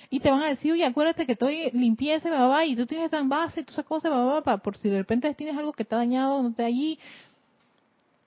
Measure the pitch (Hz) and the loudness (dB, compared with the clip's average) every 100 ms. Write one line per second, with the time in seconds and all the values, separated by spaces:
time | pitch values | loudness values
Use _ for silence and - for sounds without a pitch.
0 | - 262 294 269 302 269 294 330 302 247 | -6 0 2 2 2 0 0 2 2 2
1 | 311 330 269 233 254 311 320 240 240 220 | 0 0 -2 0 0 0 -2 2 2 2
2 | 285 311 339 302 254 285 320 233 240 320 | 0 0 0 2 4 4 2 0 -2 -2
3 | 330 311 269 285 339 - 269 - 285 311 | -2 -2 0 0 -2 -6 -8 -10 -4 -4
4 | 320 269 247 302 294 208 - 196 208 196 | 0 0 2 0 0 0 -2 -4 -2 -2
5 | 190 233 302 - 302 285 302 - 214 226 | 0 0 0 -4 -6 -4 -6 -6 -4 -2
6 | 240 254 269 277 247 226 233 240 311 320 | 0 0 0 0 -2 -2 -2 0 -2 -6
7 | - - - _ _ _ _ _ _ _ | -12 -20 -20 _ _ _ _ _ _ _
8 | _ _ | _ _